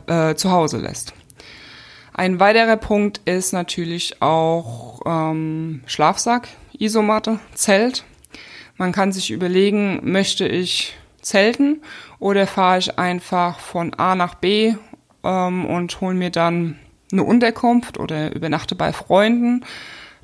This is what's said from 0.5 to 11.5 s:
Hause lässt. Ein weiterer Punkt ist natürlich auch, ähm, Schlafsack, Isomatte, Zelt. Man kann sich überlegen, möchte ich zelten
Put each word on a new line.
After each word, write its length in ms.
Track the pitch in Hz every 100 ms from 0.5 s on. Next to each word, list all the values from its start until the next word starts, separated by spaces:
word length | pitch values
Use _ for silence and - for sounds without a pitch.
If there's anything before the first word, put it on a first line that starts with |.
Hause 280 | 180 156 107
lässt. 340 | - - - - - - - - - - - - -
Ein 280 | - 185 180
weiterer 360 | 202 220 226 220
Punkt 440 | - 208 208 208
ist 280 | - 185 185
natürlich 720 | 185 175 - 170 170 - -
auch, 800 | 139 160 160 165 165 - - -
ähm, 800 | - 165 160 160 160 156 160 147 -
Schlafsack, 640 | - 156 190 240 240 - - - -
Isomatte, 640 | 214 220 208 214 214 220 -
Zelt. 500 | - - 196 240 262 - - - - - - - -
Man 160 | 185
kann 200 | 185 196
sich 180 | 190 -
überlegen, 720 | 110 180 185 202 208 202 175
möchte 440 | - 185 196 - 185
ich 500 | 175 180 - - - - _
zelten 640 | - 202 214